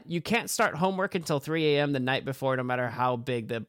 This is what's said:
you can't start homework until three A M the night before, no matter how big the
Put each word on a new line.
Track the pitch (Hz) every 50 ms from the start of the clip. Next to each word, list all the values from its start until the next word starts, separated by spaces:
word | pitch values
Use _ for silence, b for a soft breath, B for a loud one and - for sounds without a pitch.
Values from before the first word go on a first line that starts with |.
| -
you | - 170 170
can't | - - 214 233 - 180
start | - - 220 180 -
homework | 147 185 190 196 185 190 196 -
until | 185 156 - 156 139
three | - 151 160 165 156 151 143
A | 143
M | 147 143
the | 143 131
night | 127 127 135 123 127
before, | 135 131 - 131 131 131
no | 127
matter | 123 123 123 127 123 117
how | 107 120 127 127 123
big | 120 117 131 127 120 110 104
the | 120 117 107